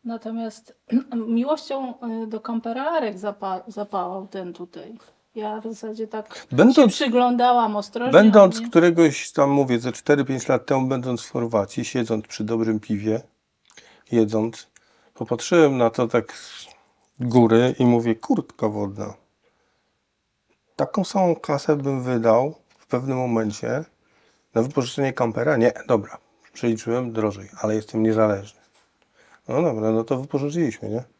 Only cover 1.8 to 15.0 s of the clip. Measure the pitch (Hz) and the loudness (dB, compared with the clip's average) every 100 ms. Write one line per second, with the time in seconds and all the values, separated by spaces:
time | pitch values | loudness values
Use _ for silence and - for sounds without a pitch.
1.8 | 262 240 233 226 220 220 226 233 233 240 | -8 -10 -10 -8 -8 -8 -6 -6 -6 -6
2.8 | 294 330 233 185 208 202 196 185 226 208 | -2 -2 -4 -6 -8 -8 -8 -8 -10 -12
3.8 | 208 196 175 190 196 196 180 175 175 165 | -6 -6 -6 -10 -10 -12 -12 -12 -16 -16
4.8 | 147 233 _ _ _ 220 214 214 226 214 | -20 -20 _ _ _ -10 -8 -8 -10 -12
5.8 | 220 220 214 214 - - - 131 220 262 | -12 -10 -8 -10 -12 -18 -4 4 6 8
6.8 | 240 - 277 240 247 247 247 247 220 208 | 4 4 0 2 2 2 2 4 0 -4
7.8 | 202 240 247 175 214 208 190 - - 165 | -6 -6 6 8 10 10 8 4 2 4
8.8 | 175 165 160 139 - - 139 143 131 120 | 4 6 4 2 -6 0 2 4 2 0
9.8 | 123 - - 147 135 131 - 127 - 135 | -2 -6 0 2 2 -4 -2 -2 0 -2
10.8 | 131 131 127 120 - 127 117 113 98 - | 0 -2 -4 -6 -6 -6 -2 -2 -2 -6
11.8 | 120 131 113 110 - - 107 117 113 107 | -6 -4 -2 -4 -6 -10 -4 -2 -2 -2
12.8 | - 104 107 110 - _ _ _ _ - | -4 -4 -2 -4 -8 _ _ _ _ -20
13.8 | _ _ _ 117 107 110 113 113 - _ | _ _ _ 2 2 0 -2 -6 -20 _
14.8 | _ _ | _ _